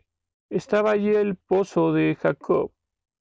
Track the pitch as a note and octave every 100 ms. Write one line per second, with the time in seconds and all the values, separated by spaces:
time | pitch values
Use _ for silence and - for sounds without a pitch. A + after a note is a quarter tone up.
0 | _ _ _ _ - F#3 - G#3 G#3+ G#3
1 | G#3 G#3 G#3 F#3+ - F#3 G3 - E3 D#3
2 | D#3 D#3 D#3+ D3+ - F3+ D3 _ _ _
3 | _ _